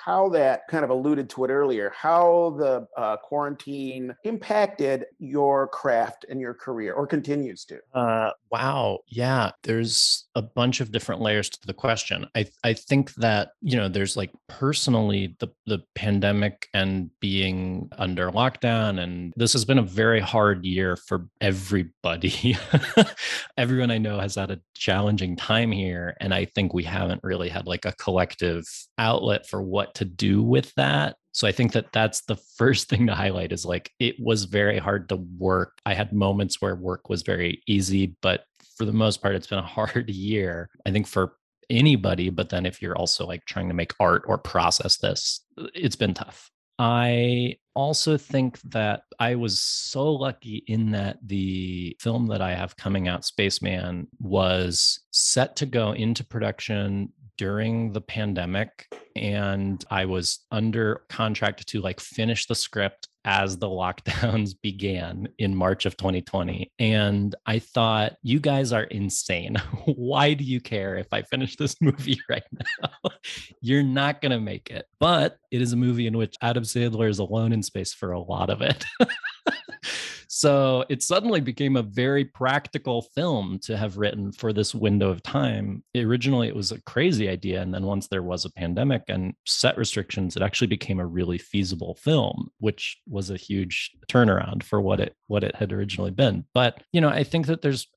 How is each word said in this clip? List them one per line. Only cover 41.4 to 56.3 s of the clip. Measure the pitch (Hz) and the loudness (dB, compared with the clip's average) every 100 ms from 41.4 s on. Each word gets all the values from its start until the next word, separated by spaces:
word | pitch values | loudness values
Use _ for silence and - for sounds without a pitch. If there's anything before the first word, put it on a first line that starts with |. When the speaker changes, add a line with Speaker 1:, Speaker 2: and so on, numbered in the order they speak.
| _ _ - | _ _ 0
Speaker 2:
anybody. | 117 147 131 95 90 92 | 6 8 6 4 0 0
But | 85 - | 0 -2
then | 90 90 | -2 -2
if | - | -4
you're | 90 90 | -6 -2
also, | 87 - 87 | -2 -2 -4
like, | 87 - | -8 -8
trying | - 90 | -6 -4
to | |
make | 87 85 - | -2 -4 2
art | 90 87 - | 4 4 2
or | 101 | -2
process | - 90 85 85 - - | 0 2 4 2 0 0
this, | - - - - _ - - | 0 -2 -2 -6 _ -14 -12
it's | - 156 - | -2 -2 0
been | 202 | 0
tough. | - - - - _ _ - | 0 -6 -16 -20 _ _ -2
I | 120 120 120 120 120 123 123 - _ - | 2 4 4 4 2 2 0 -4 _ -4
also | 139 156 - 151 | 0 0 2 0
think | - 139 127 - | 0 0 0 -2
that | - 117 107 104 - - | -6 -2 0 -2 -6 -4
I | 117 123 | -2 0
was | 117 101 | 0 -2
so | - - - 139 143 | -2 -4 -4 -2 0
lucky | 147 135 - 120 107 - | 0 -2 -6 -10 -10 -4
in | 110 110 | 0 0
that | 107 101 - | 0 -4 -6
the | 104 101 95 92 92 92 87 - | -6 -4 -2 -4 -6 -6 -8 -6
film | 117 117 117 | -2 -2 0
that | 101 | -2
I | 92 90 | -2 -2
have | 92 - | -6 -6
coming | 101 95 90 | -2 -2 0
out, | 87 - | -2 -4
Spaceman, | - 101 - 95 92 90 87 - - | 0 0 0 -2 -2 -4 -6 -10 -10
was | 104 98 92 92 90 85 - - _ | -2 2 4 4 2 2 2 0 _
set | - - - 131 - | 0 2 2 0 0
to | 139 | -2
go | 120 107 | 0 0
into | 117 113 117 | 0 0 0
production | 120 | -4